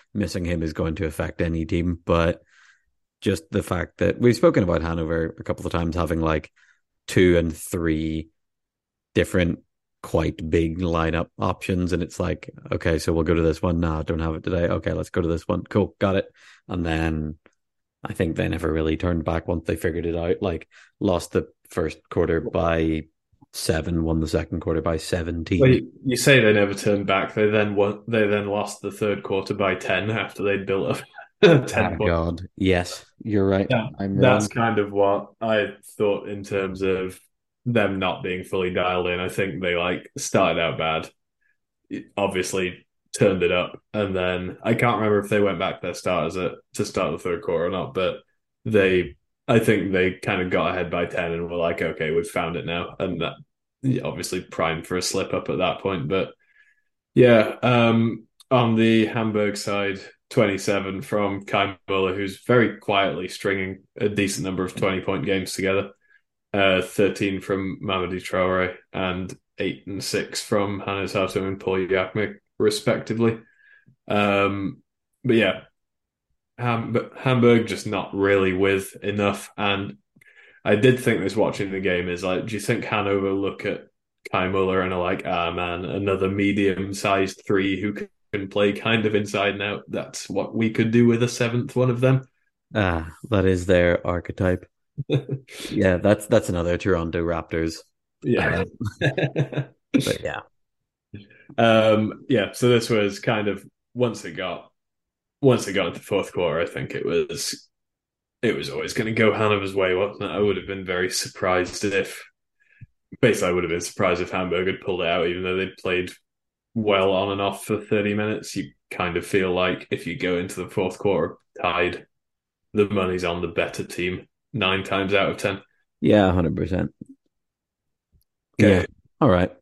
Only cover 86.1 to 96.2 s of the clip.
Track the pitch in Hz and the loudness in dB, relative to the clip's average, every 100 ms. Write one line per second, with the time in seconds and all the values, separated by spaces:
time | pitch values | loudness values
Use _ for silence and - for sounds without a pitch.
86.1 | 95 95 101 101 101 98 92 98 98 104 | 0 0 0 0 2 2 0 -4 -4 0
87.1 | 98 95 - - 101 98 95 104 101 104 | 2 0 -4 -2 0 0 -2 -4 -6 -12
88.1 | _ _ 101 98 104 104 101 113 113 107 | _ _ -8 -4 0 2 2 0 0 2
89.1 | 104 101 104 101 98 101 101 - 101 - | 0 0 0 0 0 -4 -6 -6 -8 -8
90.1 | - - 95 - 110 110 110 113 120 117 | -10 -8 -6 -4 0 0 2 4 6 6
91.1 | 113 117 - 120 120 - 123 127 120 127 | 6 2 0 -2 -2 -2 0 0 2 4
92.1 | 131 - _ _ _ _ 110 92 85 82 | 2 0 _ _ _ _ 0 2 0 -4
93.1 | - - 104 92 90 87 90 87 85 - | -12 -2 2 4 2 4 4 6 2 0
94.1 | 87 - - 92 90 - _ _ - - | -4 -4 -2 0 0 -4 _ _ -12 -2
95.1 | 139 - 135 - - - 104 98 87 98 | -2 -2 -8 -10 -14 -6 2 2 4 4
96.1 | 107 | 2